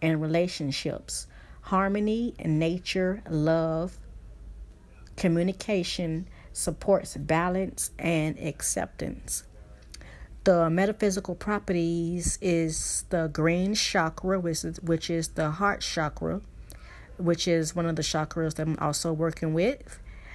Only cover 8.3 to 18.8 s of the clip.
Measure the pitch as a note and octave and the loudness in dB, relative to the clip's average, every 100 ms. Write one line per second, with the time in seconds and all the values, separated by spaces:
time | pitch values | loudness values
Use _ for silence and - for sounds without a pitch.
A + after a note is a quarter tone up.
8.3 | D#3+ D#3 - - - - - - - - | -2 -6 -4 -2 -2 -4 -6 -8 -6 -6
9.3 | - - - - - - - - - - | -6 -6 -20 -20 -20 -18 -18 -16 -16 -16
10.3 | - F#3+ E3+ E3 E3+ G3+ G#3+ G#3 F#3+ F#3 | 0 4 6 6 4 2 2 0 0 -4
11.3 | E3+ G#3 G#3 - F3 E3 E3+ E3+ F3 - | -6 -2 -2 0 0 2 0 -2 -2 -2
12.3 | - F3+ E3 D#3+ D#3+ - - - F3 D#3+ | -2 2 2 2 -2 -4 -6 -2 0 0
13.3 | D3+ D#3+ F3 F#3+ G#3+ - F#3+ D#3+ - F#3 | 2 2 4 2 2 2 2 2 0 0
14.3 | F#3+ E3+ D#3 E3 E3 E3 D#3+ - E3 E3 | 0 0 -2 -4 -4 0 0 2 -2 -2
15.3 | - D#3 D#3+ G3+ - - - D3+ - D#3+ | -2 -2 2 2 2 -2 0 -2 -2 -2
16.3 | F#3 - - - - - - - - E3+ | -2 -6 -18 -16 -16 -16 -18 -16 -2 2
17.3 | E3+ F3+ E3 D#3 F3 E3+ D#3+ D3+ D#3 D3+ | 2 4 4 2 0 0 0 0 0 0
18.3 | E3+ D#3+ D#3 D#3+ D3+ | 0 -2 0 -2 2